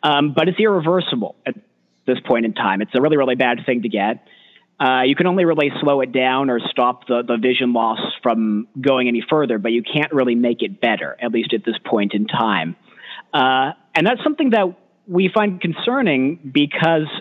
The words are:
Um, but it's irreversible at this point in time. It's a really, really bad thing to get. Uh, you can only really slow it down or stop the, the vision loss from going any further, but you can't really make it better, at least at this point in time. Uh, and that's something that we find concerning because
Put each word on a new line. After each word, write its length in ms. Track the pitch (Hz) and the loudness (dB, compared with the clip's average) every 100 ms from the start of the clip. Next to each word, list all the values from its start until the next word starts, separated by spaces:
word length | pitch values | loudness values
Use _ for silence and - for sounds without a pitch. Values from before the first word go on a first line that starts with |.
Um, 320 | 151 143 151 139 | 2 2 2 2
but 120 | 165 | 0
it's 100 | 175 | 2
irreversible 760 | 220 196 156 180 170 139 92 - - | 2 2 2 0 0 -4 -6 -8 -10
at 100 | 131 _ _ _ _ - | -10 _ _ _ _ -2
this 120 | 127 - | -2 0
point 140 | 120 113 | 0 0
in 80 | |
time. 280 | 104 113 98 | -2 -2 0
It's 140 | 107 131 | 0 0
a 60 | |
really, 160 | 147 151 | 2 2
really 180 | 131 123 | 2 2
bad 220 | 127 120 - | 0 0 -2
thing 180 | 123 | -2
to 60 | 113 | -2
get. 380 | 104 101 123 _ - - _ _ _ | -2 -2 -4 _ -20 -20 _ _ _
Uh, 240 | 135 131 131 | 0 2 2
you 60 | 139 | 2
can 120 | 180 | 2
only 180 | 185 170 | 2 2
really 240 | 156 143 131 | 2 0 0
slow 200 | 147 139 | 0 2
it 100 | 127 | 0
down 380 | 127 127 131 139 | 0 0 0 0
or 100 | 120 | -2
stop 360 | 104 - 123 123 - | -2 0 0 0 -2
the, 140 | 120 120 | -2 0
the 60 | 117 | 0
vision 360 | 123 127 127 | 0 0 0
loss 280 | 120 113 113 - - | 0 0 -2 -6 -4
from 440 | 123 113 110 104 120 135 | -2 0 0 -2 -6 -4
going 260 | 135 131 123 | 0 2 0
any 160 | 120 110 | -2 0
further, 280 | 156 139 110 | 0 0 -2
but 120 | 107 | 0
you 120 | 117 | -2
can't 280 | 110 151 151 | -2 -4 0
really 240 | 147 127 117 | 0 2 2
make 260 | 120 117 104 | 0 0 -4
it 140 | 98 | -2
better, 340 | 117 104 76 - | -2 -2 -6 -8
at 100 | 123 | -4
least 220 | 113 110 | -2 -2
at 100 | 113 | -2
this 140 | 117 110 - | -2 -6 -2
point 280 | 113 101 | 0 0
in 120 | 104 107 | -2 -2
time. 500 | - 113 95 82 87 _ - - - - | 0 0 0 -2 -8 _ -20 -20 -20 -6
Uh, 380 | 151 131 131 135 - _ 165 | 0 2 2 0 -4 _ 0
and 100 | 180 | 0
that's 160 | 247 | 0
something 260 | 311 302 277 | -2 0 2
that 160 | 220 185 185 _ _ - | 2 0 -4 _ _ -2
we 220 | 175 190 214 | 0 2 2
find 240 | 208 180 | 0 -2
concerning 600 | 170 156 - 262 226 135 131 170 139 139 | -6 -4 -2 0 2 2 0 -2 -2 0
because 460 | 147 - 165 165 151 - | 0 0 2 2 -2 -8